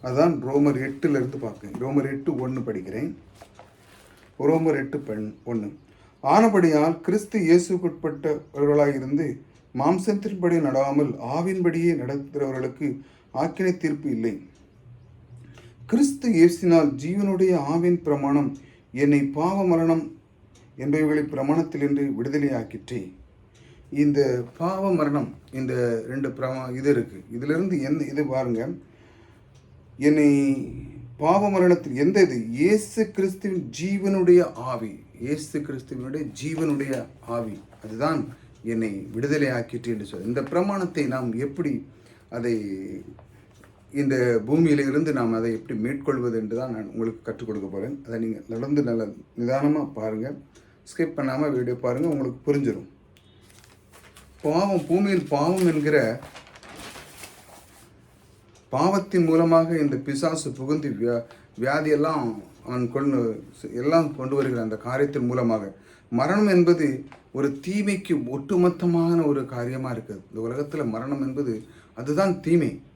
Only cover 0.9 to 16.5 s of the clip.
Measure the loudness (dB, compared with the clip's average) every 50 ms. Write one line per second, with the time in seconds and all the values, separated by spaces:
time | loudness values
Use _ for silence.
0.9 | -6 -2 0 0 2 2 0 -2 -6 -8 -8 -10 -10 -12 -16 -14 -10 -8 -6 0
1.9 | 0 0 0 0 -6 -4 -4 -4 -2 -2 -4 -4 -4 -4 -4 -4 -6 -6 -8 -8
2.9 | -6 -6 -6 -6 -8 -12 -18 -20 -20 -20 -20 -20 -20 -20 -20 -20 _ _ -20 -20
3.9 | -20 -20 -20 -20 -20 -20 -20 -20 _ _ 2 2 2 4 2 2 0 0 -2 -4
4.9 | -6 -8 -6 -6 -8 -6 -8 -10 -10 -12 -10 -6 -6 -4 -4 -6 -12 -14 -20 _
5.9 | -20 _ -20 -20 _ _ 0 4 6 6 6 6 6 6 4 6 6 4 4 2
6.9 | 0 -2 -2 0 0 0 -2 -2 -2 0 4 6 6 6 6 4 -2 -2 -2 -4
7.9 | -6 -4 -6 -6 -6 -2 -2 -2 -2 -2 -6 -10 -2 0 2 4 6 6 4 4
8.9 | 2 -2 -4 -2 -2 0 0 -2 -4 -8 -12 -20 _ -20 _ _ _ 0 2 2
9.9 | 2 2 2 0 -2 -2 -2 -6 -6 0 0 2 2 4 2 2 2 2 2 2
10.9 | 2 2 2 2 -2 -6 -6 -4 -4 -2 -2 -2 -2 -2 -2 -2 -2 0 2 2
11.9 | 2 0 -2 -4 -6 -6 -8 -8 -6 -4 -4 -4 -4 -4 -6 -6 -6 -6 -6 -6
12.9 | -6 -6 -12 -20 -20 _ _ _ -4 -4 -4 -4 -2 -2 0 0 0 0 -2 -4
13.9 | -4 -4 -4 -4 -4 -2 -2 -2 -4 -4 -12 -18 -20 _ -20 _ _ -20 -20 -20
14.9 | -20 -20 -20 -20 -20 -20 -20 _ -20 -20 -20 -20 -20 -20 -20 -20 -20 -20 -6 0
15.9 | 2 2 4 2 2 0 0 2 6 8 8 8